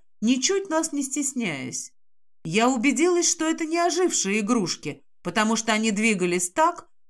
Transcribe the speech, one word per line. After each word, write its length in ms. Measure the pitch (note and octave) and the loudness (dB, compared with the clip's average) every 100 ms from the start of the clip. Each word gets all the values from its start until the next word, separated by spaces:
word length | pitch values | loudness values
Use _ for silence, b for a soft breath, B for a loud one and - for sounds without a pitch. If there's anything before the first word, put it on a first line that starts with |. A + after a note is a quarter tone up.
| - - | -18 -4
ничуть 480 | G#3+ C4 B3+ G4 G4 | 0 2 2 0 0
нас 240 | D#4+ D#4+ | -2 -2
не 100 | C#4+ | -4
стесняясь. 880 | C#4 D4 - B3 G3+ C#3 B2+ - - - - - - - D#3+ | -4 -4 -4 -4 -4 -4 -6 -10 -12 -18 -20 -20 -20 -14 -4
Я 240 | G3 A#3+ | 2 2
убедилась, 600 | C4 C4 A#3+ F4 F4 E4 | 4 2 4 4 4 2
что 160 | - D#4+ | 0 -2
это 200 | D#4+ D#4 | -2 -2
не 120 | E4+ | 0
ожившие 640 | F4 D#4 F4+ - F#3+ G#3+ | 0 2 0 0 0 0
игрушки, 640 | G#3 B3 E3+ - D3+ C3+ - - | 0 0 -2 -4 -8 -10 -16 -12
потому 360 | F3 A3 G#3+ A3 | -6 -2 0 0
что 160 | - | 0
они 180 | G#3+ A3 | 0 0
двигались 580 | G3+ A3+ G3 F3+ F3 - | 2 2 2 0 0 -2
так, 380 | - E4 F4 - - - | 2 2 0 -12 -20 -12